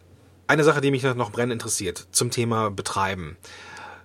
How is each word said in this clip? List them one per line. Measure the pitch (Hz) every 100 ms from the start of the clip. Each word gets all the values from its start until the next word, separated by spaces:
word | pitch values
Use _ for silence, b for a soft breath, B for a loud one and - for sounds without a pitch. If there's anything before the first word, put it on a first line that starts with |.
| - - - - -
Eine | 147
Sache, | 151 143
die | 139
mich | 135
noch | 135 123 107
brennend | 104 123
interessiert, | 107 113 - 92 - -
zum | - 120
Thema | 123 117 110 107
Betreiben. | 95 - 98 95 92 78 90 B B B B B B